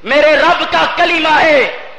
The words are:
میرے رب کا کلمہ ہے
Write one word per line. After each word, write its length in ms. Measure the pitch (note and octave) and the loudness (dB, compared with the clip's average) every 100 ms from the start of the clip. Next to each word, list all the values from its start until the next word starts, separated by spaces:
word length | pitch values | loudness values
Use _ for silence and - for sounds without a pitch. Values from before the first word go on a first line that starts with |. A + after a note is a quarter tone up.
میرے 320 | G3+ C#4+ D4+ C#4+ | -2 0 2 2
رب 280 | D#4+ F4 D#4 | 2 0 -2
کا 140 | E4+ D#4 - | -2 -2 -2
کلمہ 460 | F4 E4+ D#4 D4+ | -2 0 0 2
ہے 360 | D#4+ D4 A3+ - - | 2 2 0 -6 -18